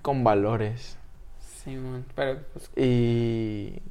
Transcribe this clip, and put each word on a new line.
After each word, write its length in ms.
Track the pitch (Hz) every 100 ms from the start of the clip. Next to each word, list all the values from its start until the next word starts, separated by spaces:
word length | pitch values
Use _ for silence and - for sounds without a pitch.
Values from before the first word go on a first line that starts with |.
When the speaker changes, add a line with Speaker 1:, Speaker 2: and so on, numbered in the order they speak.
Speaker 1:
con 220 | - 139
valores. 720 | 117 104 101 113 107 117 - - - - - - - -
Speaker 2:
Simón, 420 | - 131 127 127 127 -
pero, 240 | 139 135 151
pues 160 | - - -
Speaker 1:
Y 1040 | 131 123 117 117 117 113 110 104 101 - -